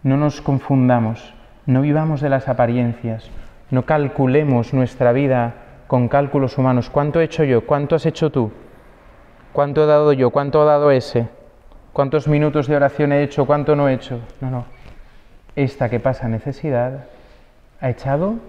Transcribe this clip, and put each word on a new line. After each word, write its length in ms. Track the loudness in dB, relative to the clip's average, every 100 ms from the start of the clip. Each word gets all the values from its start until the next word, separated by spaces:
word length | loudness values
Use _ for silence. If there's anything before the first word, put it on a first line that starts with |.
No 140 | 0 0
nos 240 | 0 -2
confundamos, 920 | -2 -4 0 2 4 2 0 -6 -14 -20 -20 -12 0
no 160 | 0
vivamos 400 | 2 0 0 -2
de 80 | 0
las 200 | -2 -2
apariencias, 800 | 0 0 0 -2 -4 -8 -10 -12 -16 -16 -20 -4
no 160 | -4 0
calculemos 880 | 0 0 0 2 2 2 0 0
nuestra 380 | -2 -2 0 2
vida 420 | 2 2 0 -2 -6 -20 -20 -2
con 200 | 0 2
cálculos 500 | 0 0 0 -2 0
humanos. 320 | 0 0 0
¿Cuánto 300 | -2 0 0
he 60 | -2
hecho 180 | 0
yo? 220 | 2 2 2
¿Cuánto 300 | -2 0 0
has 100 | -2
hecho 260 | -2 -2
tú? 200 | 0 -4 -6 -20 -20 -20 -20 -20 -20 -20 -20 -8
¿Cuánto 300 | -2 0 2
he 20 | 4
dado 280 | 4 4
yo? 180 | 4 2
¿Cuánto 300 | 0 0 2
ha 40 | 4
dado 240 | 4 4
ese? 360 | 2 2 -4 -4 -10 -20 _ -20 -20 -10
¿Cuántos 360 | -4 0 0 2
minutos 400 | 2 2 0 0
de 100 | 2
oración 340 | 2 2 0
he 100 | 2
hecho? 240 | 0 -2 0
¿Cuánto 300 | 0 2 2
no 140 | 2
he 40 |
hecho? 280 | 0 -6 -12 -12 -10
No, 100 | -8
no. 160 | -8 -10 -18 -20 -20 -20 -20 -20 -20 -14 -4
Esta 320 | -4 -2 -4
que 100 | -2
pasa 300 | -2 -4 -4
necesidad 800 | -6 -6 -8 -4 -2 -2 -6 -16 -20 -20 -20 _ _ _ -8
ha 80 | -6
echado 460 | -4 -4 -2 -2 -4